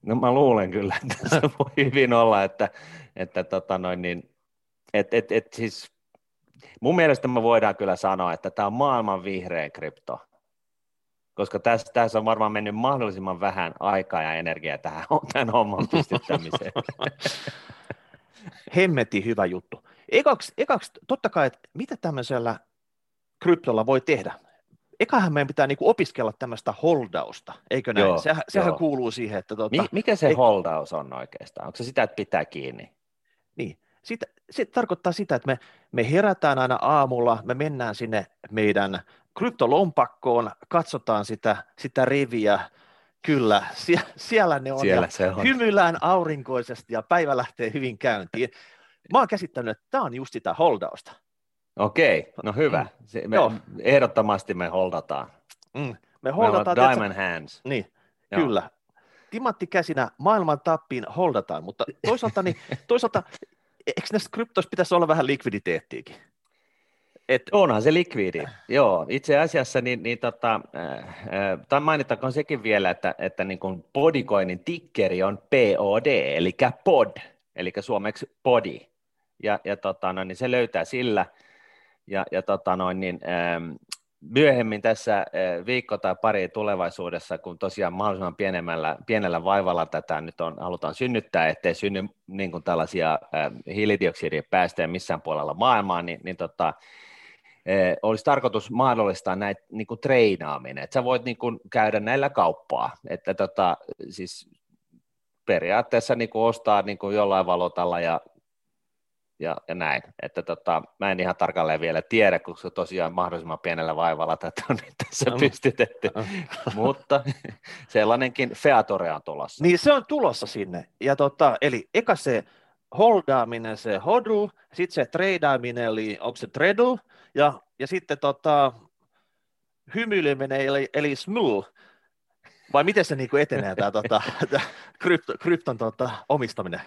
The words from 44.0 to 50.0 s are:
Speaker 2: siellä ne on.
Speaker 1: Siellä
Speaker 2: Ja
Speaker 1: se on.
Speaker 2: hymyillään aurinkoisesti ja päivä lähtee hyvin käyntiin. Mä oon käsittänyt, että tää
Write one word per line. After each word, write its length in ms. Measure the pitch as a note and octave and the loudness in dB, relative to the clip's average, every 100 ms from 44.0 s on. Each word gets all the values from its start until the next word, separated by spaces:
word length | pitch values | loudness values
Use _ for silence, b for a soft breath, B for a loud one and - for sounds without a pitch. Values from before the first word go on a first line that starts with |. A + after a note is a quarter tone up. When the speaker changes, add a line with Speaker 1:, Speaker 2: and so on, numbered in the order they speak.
| - - | 0 -14
Speaker 2:
siellä 420 | - A3 F#3 C#3 | 0 2 2 0
ne 140 | C3 | -2
on. 80 | C3+ | 0
Speaker 1:
Siellä 260 | G2+ F2+ F2 | 2 4 2
Speaker 2:
Ja 40 | |
Speaker 1:
se 200 | - F#2 | 0 -2
on. 120 | F#2 | 2
Speaker 2:
hymyillään 540 | D#3 B3+ A3+ G3+ E3+ E3 | 0 2 4 4 4 2
aurinkoisesti 920 | E3 F#3 D#3+ D3 C3 B2+ A#2+ A#2 - | 2 2 0 -6 -4 -4 -4 -12 -6
ja 100 | A2+ | -6
päivä 340 | - F3 D3+ C3 | 2 2 2 0
lähtee 340 | A#2+ - A2+ | -2 -4 -6
hyvin 240 | C#3+ C3 G#2+ | -4 -6 -2
käyntiin. 500 | C3 G#2+ F2 A2+ B2+ b b b b b _ | 0 0 -4 -4 -4 b b b b b _
Mä 60 | A#3+ | 2
oon 100 | A3+ | 2
käsittänyt, 500 | G3+ F#3 - A#2 G#2+ | -2 -6 -6 -6 -8
että 80 | _ | _
tää 120 | C4+ | -4